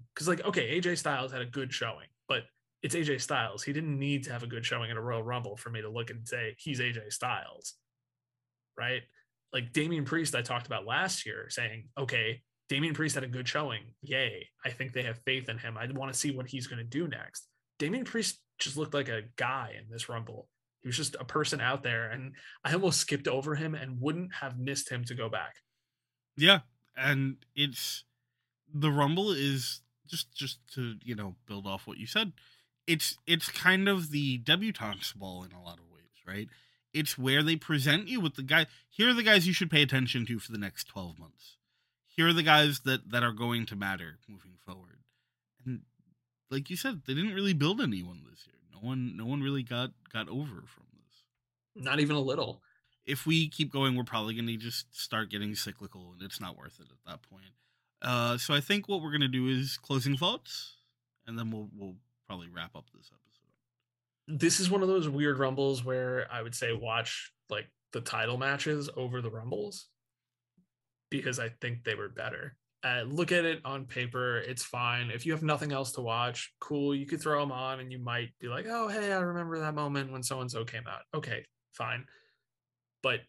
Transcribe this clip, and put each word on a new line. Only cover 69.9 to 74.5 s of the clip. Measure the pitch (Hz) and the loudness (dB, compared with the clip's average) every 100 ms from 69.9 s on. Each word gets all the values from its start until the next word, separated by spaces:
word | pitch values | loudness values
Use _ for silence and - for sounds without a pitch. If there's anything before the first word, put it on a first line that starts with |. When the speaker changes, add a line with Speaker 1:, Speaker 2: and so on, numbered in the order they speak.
| _ _ _ _ _ _ _ _ _ _ _ - | _ _ _ _ _ _ _ _ _ _ _ -6
Speaker 1:
because | 139 127 123 | -4 -2 -2
I | 113 | -4
think | 113 123 120 | -4 -6 -4
they | 117 | -4
were | 107 104 | -4 -4
better. | - 120 - - - _ _ | -6 -6 -6 -10 -14 _ _
Uh, | 127 123 117 | -2 -2 -2
look | 151 170 | 0 2
at | 175 | 4
it | 165 160 | 2 0
on | 131 135 135 | -4 -6 -6
paper, | 131 123 127 123 120 | -4 -4 -2 0 0
it's | 95 | -2